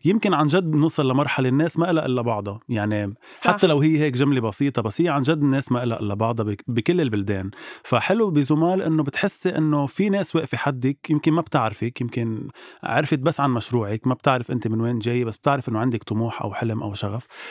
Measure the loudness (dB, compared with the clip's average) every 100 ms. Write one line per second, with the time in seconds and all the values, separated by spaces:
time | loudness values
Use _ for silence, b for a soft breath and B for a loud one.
0 | 2 2 2 2 4 2 2 2 2 2
1 | 2 2 0 0 2 2 2 0 2 2
2 | 0 -2 0 -2 -4 -8 -4 -2 0 0
3 | -2 -8 B -4 0 4 4 4 4 2
4 | 2 2 2 2 0 0 0 0 -2 0
5 | 0 2 2 2 2 0 0 -2 -2 -4
6 | -4 -2 0 0 -2 -4 -4 -2 0 2
7 | 2 0 -2 -2 -4 B B B -2 -2
8 | 2 2 2 2 2 2 2 0 0 0
9 | 0 -2 -4 -2 -4 0 2 2 0 0
10 | 0 0 0 -2 -2 -4 -2 0 -2 -2
11 | 0 2 4 2 2 0 0 -2 -6 -4
12 | -6 -2 -4 -4 -8 B B B -2 -2
13 | 0 0 0 0 0 0 0 -2 -2 -4
14 | -4 -2 0 0 -2 -4 -2 -2 -2 -2
15 | -2 -2 -2 -2 0 0 -2 -2 0 -2
16 | -2 -2 -2 -4 -8 -4 -4 -2 -6 -6
17 | -6 -6 -10 B B